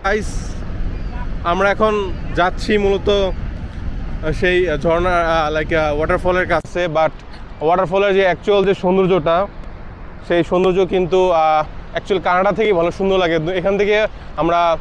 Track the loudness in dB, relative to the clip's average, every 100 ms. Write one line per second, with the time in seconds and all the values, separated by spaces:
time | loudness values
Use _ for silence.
0 | -2 -2 -2 -6 -6 -8 -8 -4 -4 -4
1 | -8 -6 -6 -4 -2 2 2 2 2 2
2 | -2 -6 -4 0 0 0 0 0 2 0
3 | 0 0 0 -2 -6 -8 -10 -8 -6 -6
4 | -6 -6 -4 0 2 2 2 0 2 2
5 | 2 2 2 0 0 -2 0 0 0 0
6 | 0 0 2 0 2 -2 -2 -4 -2 2
7 | 0 -2 -16 -16 -16 -4 0 2 2 2
8 | 2 4 2 0 2 2 4 2 2 2
9 | 4 2 2 0 0 -6 -14 -14 -14 -14
10 | -14 -14 -2 0 2 2 2 2 2 0
11 | 2 2 4 4 4 2 0 -6 -8 -10
12 | -2 -2 2 2 2 2 2 2 0 0
13 | 0 2 2 0 0 -2 0 0 2 2
14 | 0 -4 -14 -4 0 2 2 0